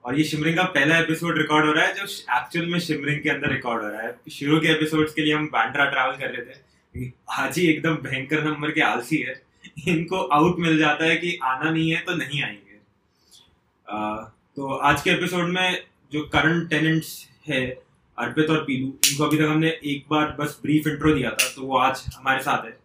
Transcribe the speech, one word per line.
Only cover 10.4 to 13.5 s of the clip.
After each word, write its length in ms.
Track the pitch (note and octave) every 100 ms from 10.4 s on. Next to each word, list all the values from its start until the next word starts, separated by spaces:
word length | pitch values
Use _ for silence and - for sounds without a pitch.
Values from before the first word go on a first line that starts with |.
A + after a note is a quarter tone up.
| E3+ F3
मिल 200 | E3+ D#3
जाता 260 | D3+ D3
है 120 | D#3+ E3
कि 220 | F3 E3+
आना 280 | C3 - D#3
नहीं 200 | D#3+ D#3+
है 100 | D#3+
तो 140 | -
नहीं 280 | E3 C#3 D3
आएंगे। 360 | A#2+ G2+ - G2+ _ _ _ _ _ - _